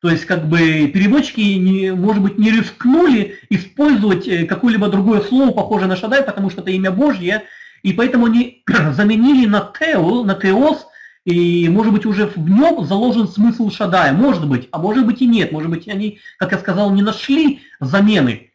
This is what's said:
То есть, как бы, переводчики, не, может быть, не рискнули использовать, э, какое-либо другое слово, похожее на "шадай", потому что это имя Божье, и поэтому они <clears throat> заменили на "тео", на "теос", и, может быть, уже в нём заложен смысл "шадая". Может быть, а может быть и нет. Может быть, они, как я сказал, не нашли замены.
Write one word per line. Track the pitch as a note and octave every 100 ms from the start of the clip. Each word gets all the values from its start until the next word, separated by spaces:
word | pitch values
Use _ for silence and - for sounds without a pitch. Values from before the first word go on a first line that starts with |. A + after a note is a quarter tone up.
То | F3
есть, | E3 -
как | E3+ D#3
бы, | E3+ E3 D#3 D3
переводчики, | G3 G3+ C#4 C#4 -
не, | G#3 G3 F#3 F#3+ F#3+
может | F#3 F#3+ G#3
быть, | G3 -
не | A3
рискнули | A3+ - - B3 D4 F4 A#3+ G3 - -
использовать, | F#3 - - D4 B3 G#3 F3+ -
э, | F3 E3
какое-либо | F3+ A#3+ A3 G3+
другое | F#3+ G3 G#3
слово, | - B3+ C4+
похожее | G#3 - G#3+ F#3
на | F#3
"шадай", | A3 A3
потому | F#3 - G3
что | -
это | -
имя | F#3 F#3+
Божье, | F#3 D4 G3+ F3 G#3+ - - - _
и | G3
поэтому | F3 B3+ B3 A#3
они | A3+ A#3+ - - -
<clears throat> | D#3
заменили | C#3 G#3 A3 A#3+ C#4 A#3
на | G#3 G3+ -
"тео", | D#4+ C#4+ E3 A#3+
на | G#3+
"теос", | F#3+ F#3+ G3 D4 D4+ - - - _
и, | - F3 F3 F3 E3+
может | F#3 A3
быть, | G#3
уже | A3 G3+ G#3
в | -
нём | D#3 G3 D#4+ E4
заложен | D3+ G3 B3 A3 G3
смысл | F#3+ A3+ A#3 A3
"шадая". | - G3+ F3+ D#3
Может | C#3+ C4+ G3 D3+
быть, | B2+ -
а | E3
может | F3+ A3+ A#3
быть | A3+
и | B3+
нет. | A#3 F3
Может | D#3 D#3+
быть, | E3 G3+
они, | G3+ G#3+ G#3 - _
как | F#3
я | F#3
сказал, | F#3 F#3 G#3
не | G3
нашли | G3+ G#3 - C#4 D4+ C#4 - _
замены. | C3+ F#3+ G#3 G#3 C3 G#2+ -